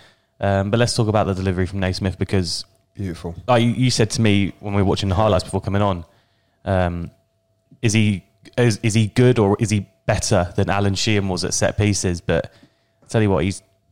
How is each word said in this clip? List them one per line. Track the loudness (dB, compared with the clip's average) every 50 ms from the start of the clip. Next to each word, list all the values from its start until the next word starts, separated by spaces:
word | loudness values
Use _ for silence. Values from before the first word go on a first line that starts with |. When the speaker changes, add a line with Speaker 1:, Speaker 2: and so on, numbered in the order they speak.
| -12 -20 _ _ _ _ _ -4
Speaker 1:
Um, | -2 0 0 0 0 0
but | 0 0
let's | 0 0 0
talk | 0 0 2
about | 2 2 0
the | 0 -2
delivery | -2 -2 -2 0 0 -2
from | -2 -2 -2
Naismith, | -2 -2 -2 -2 -4 -4 -4 -4
because | -4 -2 0 -2 -2 -2 -6 -8 -10 _ _ _ _ _ _
Speaker 2:
Beautiful. | -10 -8 -8 -8 -10 -12 -12 -12 -6 0
Speaker 1:
like | 2 2 4
you, | 4 2
you | 2 0 0 0
said | 2 0 0 0
to | 0 2
me | 2 4 4 2 2 -2 -4 -8
when | -8 -2 0
we | 0
were | 2 2
watching | 0 0 -2 -2
the | 0
highlights | 2 2 2 2 0 0
before | -2 -6 -6
coming | -4 -2 0 0
on, | 0 0 -2 -4 -8 -14 _ _ _ _ _ _ _ _ _ _ -4
um, | -2 0 0 0 0 -2 -6 -8 -10 -12 _ _ _ _ _ _ _ _ _ _ _ -10 _
is | -2 0
he, | 2 2 2 2 0 -2 -6 _ _ _ -20 -8 -2 0
is, | 2 2 0 0
is | -2 0 2
he | 2 0 2
good | 2 4 4 4 4 4
or | 4 2 2 2
is | 0 0
he | 0 -2 -2 -6 _ _ _
better | -2 -2 -2 0 0 0 0 0 0 -2
than | -2 0 0
Alan | 0 0 0 0 -2
Sheehan | -2 0 0 0 0 0 -2
was | -4 -4 -4
at | -4 -2
set | -2 -2 -2 0 0
pieces? | 0 0 0 0 -2 -4 -4 -4
But | -2 -2 -2 -2 -2 -6 -12 _ -20 _ _ _ _ _ _ _
I | _
tell | -4 0 0
you | 2 2
what, | 2 0 0
he's | -2 -4 -6 -12 _ _ _ _ _